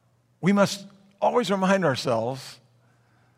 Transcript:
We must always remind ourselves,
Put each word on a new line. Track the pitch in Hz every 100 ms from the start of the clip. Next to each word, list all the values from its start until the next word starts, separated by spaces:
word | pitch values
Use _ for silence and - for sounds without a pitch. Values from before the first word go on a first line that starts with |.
| _ _ _ -
We | 170
must | 202 196 - - - _ -
always | 233 240 180
remind | 196 185 196 165
ourselves, | 127 143 113 117 131 - - _ _ _ _ _ _ _